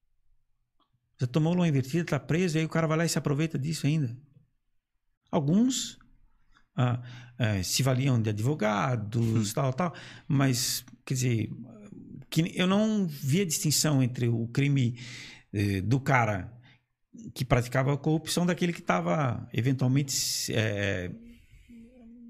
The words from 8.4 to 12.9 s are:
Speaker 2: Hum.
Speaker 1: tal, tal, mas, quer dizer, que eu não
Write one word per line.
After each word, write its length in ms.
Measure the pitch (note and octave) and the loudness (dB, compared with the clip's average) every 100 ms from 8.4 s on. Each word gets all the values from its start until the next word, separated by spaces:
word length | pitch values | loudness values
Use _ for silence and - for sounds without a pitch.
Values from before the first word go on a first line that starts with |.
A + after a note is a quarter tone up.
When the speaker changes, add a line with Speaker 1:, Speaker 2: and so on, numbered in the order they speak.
| A#2 D#3 G#3+ G#3 D#3+ A#2+ G2+ A#2 A#2 A2+ G#2 | -2 0 0 2 0 0 -2 0 2 2 0
Speaker 2:
Hum. 40 | |
Speaker 1:
tal, 180 | - C3+ | 0 -2
tal, 220 | C3 F3 - - - - | 0 -4 -4 -16 -20 -2
mas, 560 | C#3 C3+ A#2 - - - - - | 2 2 2 -2 -4 -8 -18 -8
quer 80 | |
dizer, 360 | C3 B2+ A2+ G#2+ - - - - - - - - | -2 0 0 -2 -8 -14 -18 -20 -20 -18 -18 -2
que 240 | D#3 D#3+ - | 0 0 2
eu 100 | F#3 | 2
não 400 | G3 A3 | 4 2